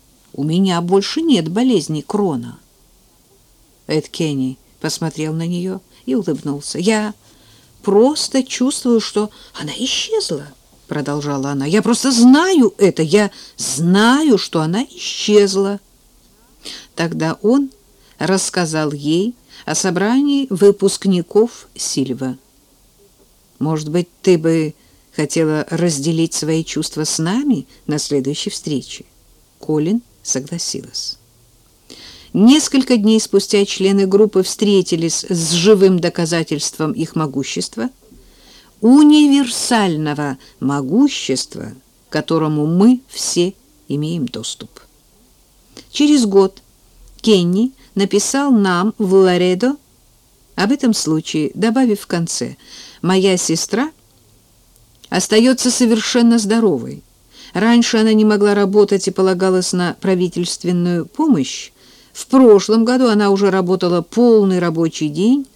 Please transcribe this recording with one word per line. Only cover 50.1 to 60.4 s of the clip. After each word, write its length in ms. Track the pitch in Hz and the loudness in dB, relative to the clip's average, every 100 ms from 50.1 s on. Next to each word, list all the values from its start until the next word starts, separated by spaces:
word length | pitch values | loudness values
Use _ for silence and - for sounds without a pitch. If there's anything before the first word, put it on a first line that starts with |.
| _ _ _ _ | _ _ _ _
об 180 | - 196 | -4 -2
этом 220 | 277 247 | 0 0
случае, 560 | 220 - 156 - 156 151 | -2 -2 -4 -4 -4 -4
добавив 480 | - 214 226 254 202 | -2 -2 2 0 0
в 60 | - | -4
конце: 500 | 175 165 - 127 135 - - - - | -6 -4 -6 -8 -12 -20 -20 -20 -8
«Моя 340 | 165 190 190 180 | -2 2 2 0
сестра 540 | - 165 - 208 294 - _ _ _ _ _ _ _ _ _ _ - | -2 -4 -4 -4 -4 -8 _ _ _ _ _ _ _ _ _ _ -8
остается 600 | 165 - 214 240 254 254 | -6 0 2 4 2 0
совершенно 680 | 240 247 220 208 247 233 233 | 0 2 0 0 2 4 2
здоровой. 640 | 208 226 226 143 123 147 - _ _ - - | 2 0 2 0 -4 -14 -18 _ _ -20 -12
Раньше 460 | - 214 240 233 226 | -2 2 4 4 2
она 160 | 220 | 2
не 100 | 214 | 4
могла 300 | 214 208 208 | 4 4 2
работать 540 | 202 202 208 202 202 190 | 2 2 4 4 2 -2
и 20 | |
полагалась 640 | 185 190 180 190 185 180 | 0 0 0 0 0 -2
на 200 | 180 175 156 | -2 -4 -4
правительственную 1040 | 190 185 180 170 | -2 0 -2 -4